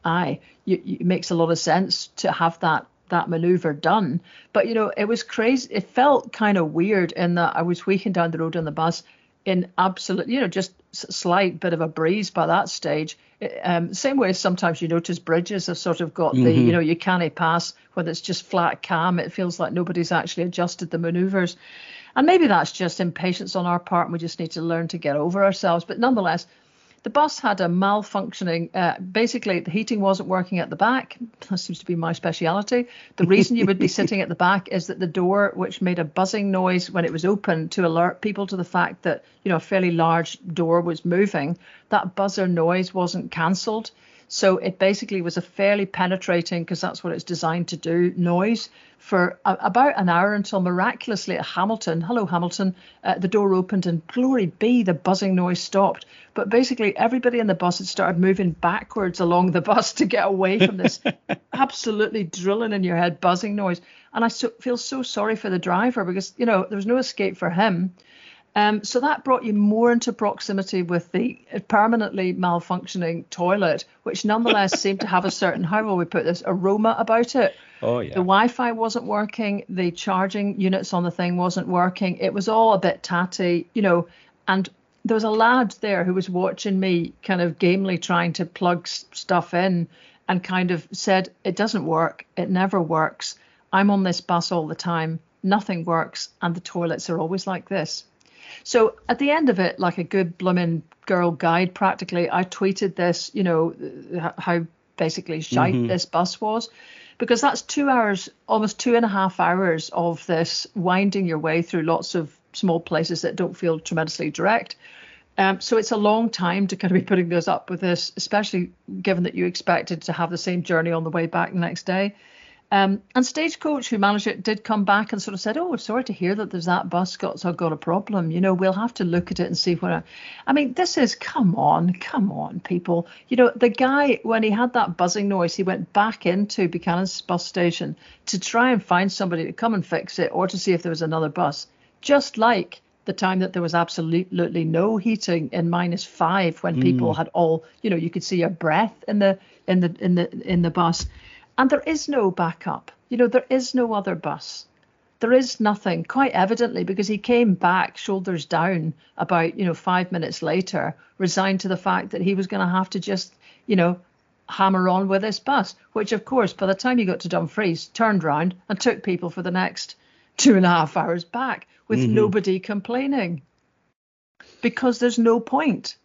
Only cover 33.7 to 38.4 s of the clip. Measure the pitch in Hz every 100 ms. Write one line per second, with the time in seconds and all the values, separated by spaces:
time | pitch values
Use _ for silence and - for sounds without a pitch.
33.7 | 190 190 - 196 196 185 170 175 196 -
34.7 | 190 160 - 180 185 180 202 202 - 185
35.7 | - 180 175 160 175 190 214 202 190 185
36.7 | 180 180 185 165 160 175 202 202 160 160
37.7 | - 175 165 175 - 214 202